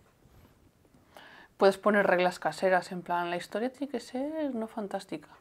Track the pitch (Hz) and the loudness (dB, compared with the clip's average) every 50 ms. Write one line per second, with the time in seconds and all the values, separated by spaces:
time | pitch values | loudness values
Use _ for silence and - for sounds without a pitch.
0 | _ _ _ _ _ _ _ - - - _ _ _ _ _ _ _ _ _ _ | _ _ _ _ _ _ _ -20 -20 -20 _ _ _ _ _ _ _ _ _ _
1 | _ _ - - - - - - - - _ - 214 196 196 - - 214 208 202 | _ _ -20 -20 -20 -20 -20 -20 -20 -14 _ 4 4 4 4 4 2 4 4 4
2 | 190 185 190 175 180 180 180 - - 160 156 - - 190 185 180 180 - 185 180 | 6 4 4 4 4 2 0 0 -4 -4 -2 0 2 2 2 2 0 -2 -8 -8
3 | 170 - 175 175 175 175 175 175 175 - - 208 226 254 262 - 285 277 - 233 | -6 -4 -4 -2 -2 -2 -4 -6 -6 -6 -6 -4 -4 -4 -6 -8 -10 -8 -8 -10
4 | - - - 254 269 294 320 320 311 277 247 226 220 220 - 226 208 196 - 196 | -10 -8 -8 -8 -6 -6 -6 -6 -6 -4 -4 -6 -8 -8 -8 -8 -8 -6 -8 -8
5 | - - 170 151 - - - - | -8 -10 -12 -12 -14 -16 -20 -20